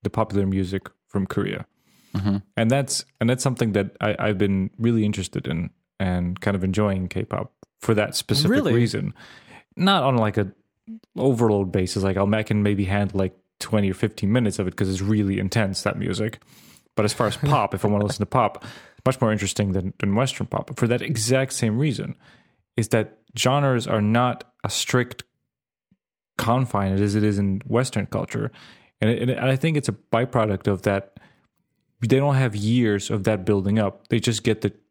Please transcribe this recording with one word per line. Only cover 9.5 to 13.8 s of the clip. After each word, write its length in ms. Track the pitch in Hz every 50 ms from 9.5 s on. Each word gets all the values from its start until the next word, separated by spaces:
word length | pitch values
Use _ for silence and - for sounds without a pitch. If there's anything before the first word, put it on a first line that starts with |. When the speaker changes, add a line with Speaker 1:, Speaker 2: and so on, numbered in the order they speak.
| - - _ _ _
Speaker 1:
Not 260 | - 175 190 196 180
on, 140 | 131 135 131 120
like, 180 | 110 107 -
a 160 | 113 101 95 - _ _ _ _ _ _ - 226 220 _ _ _
overload 560 | 123 127 139 127 113 120 110 104 101 98 90
basis. 300 | 85 101 92 98 - 101
Like, 140 | 95 98 95 98
I'll, 160 | 98 101 107
I 80 | 107
can 200 | 107 - 110 104
maybe 220 | 101 104 104 98 101
handle, 340 | 92 98 104 104 92 92 98
like, 160 | 95 92 - _ _ _ _ _
twenty 320 | - - - 107